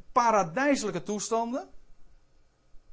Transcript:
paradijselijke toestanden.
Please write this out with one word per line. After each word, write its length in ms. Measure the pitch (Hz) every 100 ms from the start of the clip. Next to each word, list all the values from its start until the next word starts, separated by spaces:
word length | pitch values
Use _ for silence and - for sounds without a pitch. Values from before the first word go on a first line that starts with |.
| -
paradijselijke 880 | - 240 214 175 165 285 277 202 170
toestanden. 680 | - 208 - 226 233 262 381 - - - - - _ _ _ _ _ - -